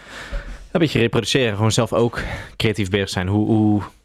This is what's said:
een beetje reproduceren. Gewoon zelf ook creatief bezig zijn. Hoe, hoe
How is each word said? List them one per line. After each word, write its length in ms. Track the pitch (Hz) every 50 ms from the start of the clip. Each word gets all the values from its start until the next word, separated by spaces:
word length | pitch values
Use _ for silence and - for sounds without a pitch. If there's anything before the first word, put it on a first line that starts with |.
| - - - - - - - - - - - - - - -
een 80 | 180
beetje 180 | 170 139 - 117
reproduceren. 560 | 117 113 - 120 110 - - 139 127 113 101
Gewoon 160 | 98 110 110 -
zelf 200 | - 117 - -
ook 280 | - 120 120 - - - - - - - - -
creatief 340 | - - 113 104 - 104 92
bezig 180 | 98 101 98 -
zijn. 200 | - 98 90 92
Hoe, 180 | 101 104 107
hoe 360 | 107 113 110 107 107 107 104 98 - - _ _